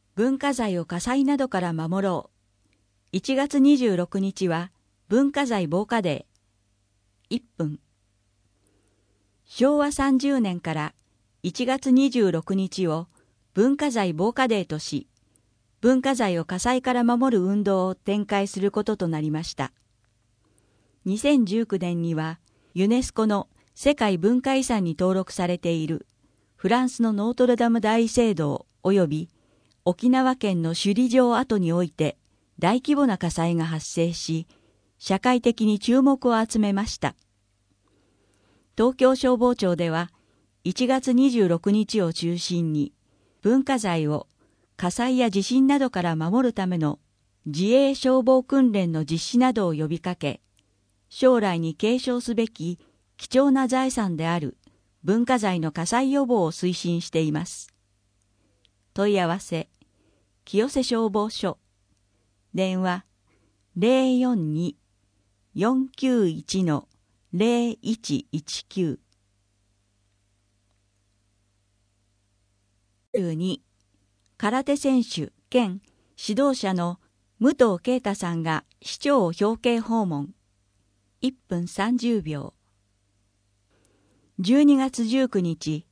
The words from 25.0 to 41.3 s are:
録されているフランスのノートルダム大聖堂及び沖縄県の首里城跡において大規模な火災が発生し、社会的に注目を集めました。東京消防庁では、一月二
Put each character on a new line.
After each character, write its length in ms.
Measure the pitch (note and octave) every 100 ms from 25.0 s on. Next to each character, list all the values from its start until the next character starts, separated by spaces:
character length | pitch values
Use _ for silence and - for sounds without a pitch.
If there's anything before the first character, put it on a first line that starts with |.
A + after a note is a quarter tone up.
| F3+ F#3+
録 140 | F#3
さ 160 | - F3
れ 100 | F3
て 140 | F3
い 120 | E3
る 220 | D#3 D#3+ - _ _ _ _
フ 140 | _ F#3+
ラ 160 | A#3+
ン 40 | B3+
ス 140 | -
の 100 | A3+
ノ 180 | G#3 A3
ー 40 |
ト 120 | B3 B3
ル 100 | A#3+
ダ 140 | A#3
ム 100 | A#3
大 260 | G#3+ A3+ A3+
聖 280 | - A3+
堂 320 | E3+ D3 C3+ - _
及 220 | F3+ G3 E3
び 200 | D#3 E3 _ _ _ _ _
沖 260 | F3 F3 B3
縄 260 | C4 C4 B3+
県 260 | G#3 F3+
の 120 | E3
首 340 | E3+ G3 G3+ B3+
里 20 |
城 260 | B3+ B3 A#3
跡 220 | B3+ G#3+
に 140 | E3+
お 100 | E3+
い 80 | F3
て 280 | - D#3 - _ _ _ -
大 220 | E3+ A#3+
規 120 | C4+
模 120 | C#4+ C4+
な 120 | F#3+
火 120 | E3+
災 260 | - E3 E3+
が 80 |
発 200 | D#3+ D#3+ -
生 240 | - E3+
し、 340 | E3+ - D#3+ E3 _ _ _ _ _
社 200 | - G3
会 220 | B3 B3
的 240 | A#3+ A#3
に 160 | G#3+ G#3
注 220 | - B3+
目 220 | C4+ C4+ B3
を 60 | A3+
集 180 | A3 A3
め 140 | G#3
ま 140 | G3 A3
し 120 | -
た。 180 | C#3+ - _ _ _ _ _ _ _ _ _ _ _ _ _ _ _ -
東 180 | A#3 B3+
京 180 | B3+
消 220 | C4 C4 B3
防 160 | B3 A#3+
庁 200 | F#3+ E3+
で 120 | E3+
は、 220 | D#3+ E3+ - _ _ _ _
一 220 | F3 - B3
月 260 | B3+ C4
二 180 | B3 C#4